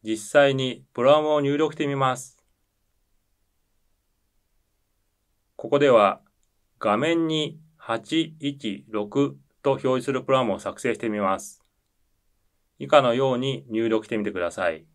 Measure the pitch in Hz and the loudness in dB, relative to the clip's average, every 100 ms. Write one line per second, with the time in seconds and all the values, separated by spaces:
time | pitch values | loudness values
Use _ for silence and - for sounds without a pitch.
0 | 107 110 - 147 139 135 131 120 - - | -6 -8 2 4 4 2 -2 -6 -12 0
1 | 123 151 151 151 139 147 156 156 147 139 | 4 4 4 0 0 0 -2 -2 -4 0
2 | 131 127 - _ _ _ _ _ _ _ | 0 -2 -10 _ _ _ _ _ _ _
3 | _ _ _ _ _ _ _ _ _ _ | _ _ _ _ _ _ _ _ _ _
4 | _ _ _ _ _ _ _ _ _ _ | _ _ _ _ _ _ _ _ _ _
5 | _ _ _ _ _ - 113 139 143 117 | _ _ _ _ _ -14 -2 2 6 6
6 | 101 - _ _ _ _ _ _ 110 104 | 4 2 _ _ _ _ _ _ -2 0
7 | 151 170 160 156 151 160 - _ - 113 | 0 0 -2 -2 -4 -8 -20 _ -8 -8
8 | - 156 160 - 143 139 110 101 - 107 | -4 -4 -4 -6 -10 -8 -10 -10 -8 -6
9 | 104 139 139 139 _ _ 143 135 127 127 | -4 -2 -2 -4 _ _ -2 -2 0 -2
10 | 131 131 127 131 123 95 101 - 123 110 | -2 -6 0 0 2 -2 -6 -6 -6 -4
11 | 117 104 98 95 - - _ _ _ _ | -4 -2 -2 -2 -6 -20 _ _ _ _
12 | _ _ _ _ _ _ _ _ 139 147 | _ _ _ _ _ _ _ _ 2 4
13 | 127 120 135 123 131 135 131 110 117 110 | 4 0 0 0 -4 -6 -6 -4 0 -2
14 | - 113 101 92 87 90 90 80 - | -2 -6 -4 -4 -6 -2 -4 -4 -14